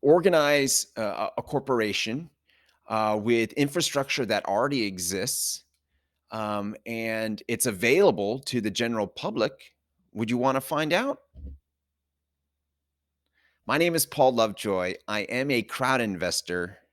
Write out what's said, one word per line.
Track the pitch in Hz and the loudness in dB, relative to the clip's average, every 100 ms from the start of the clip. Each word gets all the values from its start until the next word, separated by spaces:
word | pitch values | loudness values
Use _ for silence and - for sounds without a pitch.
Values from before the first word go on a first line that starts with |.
organize, | 139 170 180 170 147 147 135 - - - | 6 6 6 4 4 4 4 0 -2 -6
uh, | |
a, | 107 85 107 - | -6 -4 -4 -6
a | |
corporation, | - 143 - 123 107 101 - 123 170 _ _ _ _ _ - | -4 -6 0 0 2 -2 -4 -6 -10 _ _ _ _ _ -6
uh, | 110 107 107 | -2 0 0
with | 104 117 110 | 2 2 2
infrastructure | - 143 156 156 143 135 - 113 | 0 0 0 -2 -2 -2 -4 0
that | 104 - | -2 0
already | 101 135 139 107 | 0 0 0 -2
exists, | 92 87 95 95 - - - _ _ _ _ _ _ _ | -4 -4 -4 -4 -4 -4 -6 _ _ _ _ _ _ _
um, | 110 107 104 101 107 - | -8 -4 -4 -6 -8 -10
and | 117 113 110 110 104 - | -6 -4 -4 -4 -6 -6
it's | 117 127 | -2 -2
available | 98 117 151 202 101 101 127 | 0 4 6 6 4 -2 -4
to | - 123 | -4 -4
the | 107 | -2
general | 101 117 117 101 | -2 -2 -2 -4
public, | - 165 220 107 - - _ _ _ _ | -4 -6 -2 -2 -2 -20 _ _ _ _
would | - 110 | -6 -2
you | 120 | 0
wanna | 131 131 | 2 0
find | - 151 156 | -2 -2 0
out? | 175 262 - _ - - - _ _ _ _ _ _ _ _ _ _ _ _ _ _ _ _ _ _ _ _ - | 0 0 -8 _ -18 -16 -16 _ _ _ _ _ _ _ _ _ _ _ _ _ _ _ _ _ _ _ _ -2
My | 139 | 2
name | 170 165 | 2 2
is | - | -2
Paul | - 131 120 | 4 4 6
Lovejoy. | 110 95 107 92 90 95 - | 0 0 -2 -2 -2 -6 -6
I | 104 | -6
am | 101 123 139 | -4 -4 0
a | 123 | 0
crowd | 104 - 127 131 | 0 -2 0 0
investor | 113 92 90 - - 90 90 98 _ | 0 -2 -2 -4 -4 -6 -6 -10 _